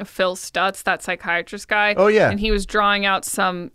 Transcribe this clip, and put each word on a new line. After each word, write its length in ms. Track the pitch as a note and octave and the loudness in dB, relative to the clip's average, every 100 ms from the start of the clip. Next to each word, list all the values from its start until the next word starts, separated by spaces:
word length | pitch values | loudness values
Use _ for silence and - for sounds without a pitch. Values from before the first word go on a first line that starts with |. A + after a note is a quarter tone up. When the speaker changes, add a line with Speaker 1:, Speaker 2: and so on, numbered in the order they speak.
Speaker 1:
Phil 320 | G3+ - F#3 F#3 | -12 -2 -2 -2
Stutz, 480 | - F3 F#3+ F#3+ | -8 -2 -2 -2
that 180 | - F3 | -4 -4
psychiatrist 680 | - F3 F3 E3+ E3+ G3+ - | -4 -8 -4 -4 -4 -12 -2
guy. 280 | G#3+ G#3 G3+ | 0 2 4
Speaker 2:
Oh, 100 | G#3 | 4
yeah. 220 | G#3+ C#3+ | 6 4
Speaker 1:
And 100 | G3+ | 2
he 120 | A3 | 0
was 160 | G#3 G3 | 0 0
drawing 400 | G#3+ G3+ G3+ G3+ | 0 2 2 0
out 180 | F#3+ - | -2 -4
some 460 | - F#3+ F3+ E3+ | -2 -2 -2 -10